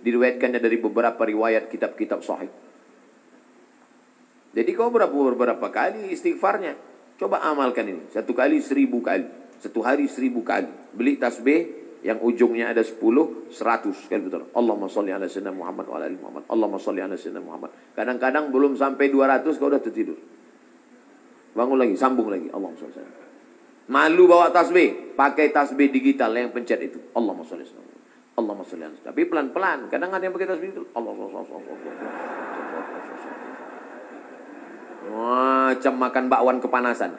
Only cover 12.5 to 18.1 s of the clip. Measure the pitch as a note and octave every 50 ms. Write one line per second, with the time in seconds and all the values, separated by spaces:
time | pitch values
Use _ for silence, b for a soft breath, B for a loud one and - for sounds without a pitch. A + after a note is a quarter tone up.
12.5 | A#2 A#2 A#2 A2+ A#2 A2+ A2 - - - A2+ A2+ A#2 C#3 D#3+ D3+ - - - -
13.5 | - - G#2+ A2+ A2+ A2 - G#2 F#2 - - - - G#2+ F2+ F#2 F2 E2 C#2+ -
14.5 | - G#2+ A#2+ A2+ G#2 G#2 G2 F#2 - G#2+ G2+ G2 F#2+ G2 G2 E2+ - G2 G2 G2
15.5 | F#2 F#2+ E2+ F2 F#2 - - - A#1+ D#2+ D#2+ C#2+ F2+ - - G1+ - D2 - -
16.5 | - A2+ A2 G#2 - F#2+ - G#2+ G2 F#2+ F#2+ F#2+ G2 F2 - - F#2 F#2 F2 E2+
17.5 | D#2+ - C#2 - B B B B B - A2 A#2+